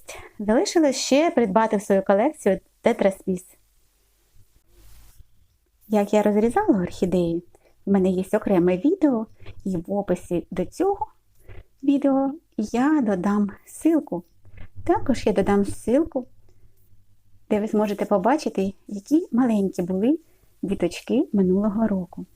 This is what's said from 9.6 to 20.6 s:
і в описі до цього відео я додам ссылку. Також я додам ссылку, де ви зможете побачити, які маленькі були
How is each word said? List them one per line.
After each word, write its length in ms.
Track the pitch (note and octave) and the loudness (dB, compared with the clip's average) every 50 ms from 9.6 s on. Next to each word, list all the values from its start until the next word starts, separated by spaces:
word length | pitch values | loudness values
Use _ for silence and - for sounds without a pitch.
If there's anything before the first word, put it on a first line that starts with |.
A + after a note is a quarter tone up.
| - | -8
і 120 | G3 F#3 | -6 -6
в 160 | E3 E3 G3 | -6 -6 -4
описі 540 | G3 G3+ G3 - F3+ F3+ - - F3 E3 - - | -4 -4 -2 -2 -4 -4 -4 -4 -6 -6 -6 -6
до 160 | F3+ F#3 F3 | -6 -6 -6
цього 400 | - - - F#4 G4 G4 - - - _ _ _ _ _ _ - - - - - _ _ _ | -6 -4 -2 -2 -2 -2 -4 -6 -12 _ _ _ _ _ _ -20 -20 -20 -20 -20 _ _ _
відео 500 | C#4 C#4 C#4 C4+ C#4+ C#4 C4+ C4+ C4+ C4+ D4 E4+ _ _ _ | 0 0 2 2 2 2 2 2 0 -2 -4 -8 _ _ _
я 440 | - G#3+ - - A#3 C4 D4+ D#4 D4 | -6 -6 -2 0 0 2 2 2 2
додам 500 | A#3 G#3+ G3 F3+ F3 G3+ G#3 G#3 G3+ F#3+ - - _ | 2 0 0 0 0 0 0 0 -2 -2 -6 -10 _
ссылку. 560 | - - - - D#4+ E4 D4 D4+ - F3+ E3+ - _ _ _ - - - - - - - - - | -20 -8 -2 0 2 2 2 0 -4 -8 -10 -10 _ _ _ -20 -20 -16 -16 -16 -14 -14 -4 -2
Також 420 | - F#4 - - - A#3 - - | 0 0 2 0 0 0 0 0
я 60 | A3 | 0
додам 320 | F#3+ G3 F#3 G3+ G3+ G3+ G3 | 0 2 2 2 2 2 0
ссылку, 640 | G3+ - - - G#3+ B3 D4+ E4 - - B3+ A#3+ - - - - - - - - - - _ _ _ - - - _ _ _ _ _ - - _ - | 0 -4 -6 -2 0 0 0 0 0 -4 -8 -8 -10 -16 -20 -20 -20 -20 -20 -20 -20 -20 _ _ _ -20 -20 -20 _ _ _ _ _ -20 -18 _ -2
де 100 | G#3+ G3+ | -2 0
ви 60 | G#3 | 0
зможете 380 | G#3 - G#3 G#3+ G3+ G3+ - G#3 | 0 0 0 0 0 -2 -4 -2
побачити, 680 | - G#3 F#3+ F#3 A#3 D4 D#4 - A3 - G3 F#3+ G3+ - - _ - | 0 0 2 2 2 0 0 -2 -4 -4 -2 -4 -4 -6 -10 _ -14
які 400 | G3+ G3 - - D4 E4 F#4 - | -14 -12 -2 0 0 0 2 0
маленькі 500 | A#3 A#3 C4 A#3 A3 G3+ G3 F#3 - - | 0 0 2 2 2 0 0 -2 -2 -4
були 360 | F3+ F3+ F#3 F#3+ A3 C4+ D#4+ - _ _ _ _ _ _ _ _ | -4 -2 -2 0 2 0 0 0 _ _ _ _ _ _ _ _